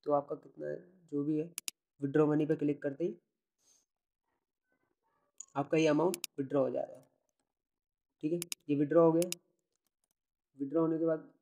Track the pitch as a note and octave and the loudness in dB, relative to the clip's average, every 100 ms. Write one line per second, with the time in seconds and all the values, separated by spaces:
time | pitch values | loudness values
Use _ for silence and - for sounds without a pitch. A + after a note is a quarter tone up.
0 | D3+ C#3+ C#3 D3+ C#3 D#3 D3+ D3+ - _ | 2 0 0 -12 -14 -12 -10 -10 -14 _
1 | D#3+ C#3+ C#3+ D3+ E3+ E3 - _ _ _ | _ -6 -2 -4 -4 -10 -14 _ _ _
2 | C#3 D3+ D3+ D3+ D3+ D#3 D3 C#3 C#3+ C#3 | -2 2 2 2 0 0 -2 -2 -6 -6
3 | F3 - _ _ _ _ _ _ _ _ | -8 -10 _ _ _ _ _ _ _ _
4 | _ _ _ _ _ _ _ _ _ _ | _ _ _ _ _ _ _ _ _ _
5 | _ _ _ _ - C#3 C#3+ D#3+ D#3+ D3 | _ _ _ _ -10 -6 0 2 4 4
6 | E3+ G3 - - C3+ C#3 B2+ C3 - - | 2 -2 -10 -8 -2 0 0 -2 -6 -12
7 | _ _ _ _ _ _ _ _ _ _ | _ _ _ _ _ _ _ _ _ _
8 | _ _ D3+ F3 E3+ - - C#3+ D3 D#3+ | _ _ -4 -4 -6 -12 -4 0 4 6
9 | E3 D#3+ E3 - _ _ _ _ _ _ | 6 4 0 -6 _ _ _ _ _ _
10 | _ _ _ _ _ C3+ C#3 D#3 E3 D#3+ | _ _ _ _ _ -10 -4 0 0 0
11 | E3 D#3+ - _ | -2 -2 -6 _